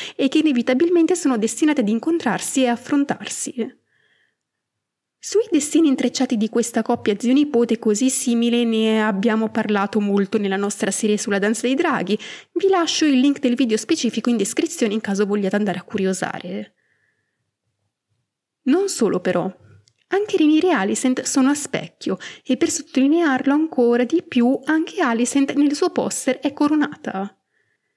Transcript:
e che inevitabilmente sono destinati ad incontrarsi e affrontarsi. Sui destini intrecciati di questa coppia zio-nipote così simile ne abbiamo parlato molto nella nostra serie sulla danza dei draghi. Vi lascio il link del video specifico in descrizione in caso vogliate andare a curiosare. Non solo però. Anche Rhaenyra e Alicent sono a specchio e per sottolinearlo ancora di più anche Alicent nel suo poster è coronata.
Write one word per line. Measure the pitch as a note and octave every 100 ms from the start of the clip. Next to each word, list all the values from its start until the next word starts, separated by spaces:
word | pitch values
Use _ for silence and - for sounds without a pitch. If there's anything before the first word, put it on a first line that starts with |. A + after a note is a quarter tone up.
| - -
e | C4+
che | D#4
inevitabilmente | D#4 B3 A#3+ B3+ E4+ F4 E4 F4+
sono | C#4+ A#3+
destinati | A3 - D4+ D4
ad | G#3
incontrarsi | A3+ D#4+ E4+ C4 F3+ - -
e | B3+
affrontarsi. | A#3 - C#4+ C#4+ - - - - B3+ A3+ - _ _ _ _ _ _ _ _ _ _ _ _ _ _ -
Sui | G4 A#4
destini | D#4 - D4+ E4
intrecciati | C4 B3 - B3+ A3+
di | G#3+
questa | A#3 A#3 -
coppia | A3 A#3+ - G#3
zio-nipote | A3+ C4 D4 C4 A#3 A3
così | A3+ G#3 C4
simile | - - A#3 A#3 A#3+ A#3+
ne | A3 A3 A3
abbiamo | G#3+ F#3+ A3+ A3 A3
parlato | A3 G#3+ G#3 G3+ A3
molto | G#3 G3+ G3 A3+
nella | G3+ F#3+
nostra | G3+ - G3+
serie | G3 G#3+ G#3
sulla | - G3+
danza | G3+ A3
dei | A#3+ C4+
draghi. | E4+ B3 F#3 G#3 - - -
Vi | F4 F#4+
lascio | F#4+ D#4+ - D#4
il | C4
link | C4+ C#4
del | B3 A#3+
video | C4 G#3+
specifico | - E4 A#3 A3 A#3
in | A#3
descrizione | G3 - E4 - A3+
in | G#3+
caso | G#3 G3 G#3
vogliate | G#3 G3 G3+
andare | G#3 F#3
a |
curiosare. | - G#3 F#3+ F#3 - - F3+ G3 G#3 _ _ _ _ _ _ _ _ _ _ _ _ _ _ _ _ _ _ _
Non | - D4+ G4
solo | - G#3 F#3
però. | F#3 F3+ F3 - - - _ _ -
Anche | F#4+ G#4 G#4
Rhaenyra | D4+ D#4 F4+
e |
Alicent | C#4+ G3 A3 B3+ B3+
sono | - - C4
a | C#4+
specchio | - - D#3+ - - F#3+ - -
e | - C4+
per | D#4+
sottolinearlo | - - - C4+ D#4+ E4 C4 C#4
ancora | C#4+ D#4+ - A#3+ A#3+
di | B3 E4 -
più | B3+ A#3+ C4+ -
anche | D#4 E4 -
Alicent | D4+ A#3 A#3+ C#4+ C#4
nel | C#4+ D4
suo | D4 F#4
poster | - - - - B3+
è | C#4+
coronata. | D4 D4 D4+ D4 D4 - F#3+ G3 _ _ _ _ _ _